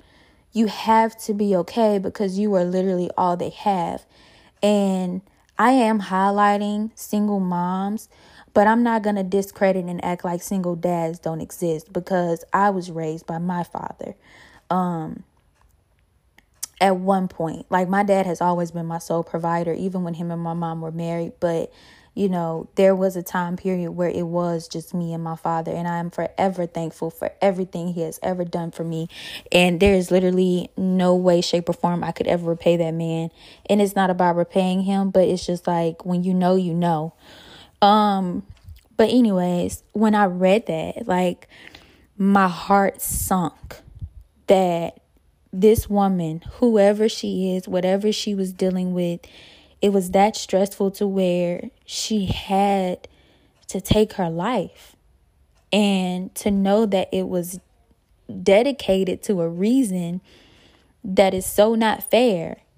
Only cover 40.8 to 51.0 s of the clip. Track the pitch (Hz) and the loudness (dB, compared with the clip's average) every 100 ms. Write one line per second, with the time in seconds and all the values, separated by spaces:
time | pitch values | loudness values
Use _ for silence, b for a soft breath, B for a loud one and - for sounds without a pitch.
40.8 | 170 - 233 180 180 - - B B B | -4 -8 -4 0 0 -4 -14 B B B
41.8 | B B B - 196 196 190 165 - 202 | B B B -2 2 4 2 0 2 4
42.8 | 196 - - - - 190 160 - - - | 4 -2 -6 -6 -2 0 -2 -6 -20 -20
43.8 | - - - - - _ - 190 180 170 | -20 -18 -18 -18 -20 _ 4 4 4 0
44.8 | 165 - _ _ _ _ _ 185 214 226 | -4 -10 _ _ _ _ _ 2 4 4
45.8 | - 202 196 185 165 160 - - 240 214 | 2 0 2 0 -2 -6 -10 0 2 6
46.8 | 196 208 220 - 202 190 185 185 190 180 | 4 4 0 -2 -6 -2 -2 -2 -2 -2
47.8 | 185 196 214 208 - 196 190 185 185 185 | 0 0 0 -2 -4 -4 -4 -2 -2 0
48.8 | 185 180 175 170 B B B B B B | -2 -2 -4 -6 B B B B B B
49.8 | 202 196 180 190 208 - - 185 196 - | 2 2 2 2 2 0 -2 0 0 0
50.8 | 196 196 | -4 -2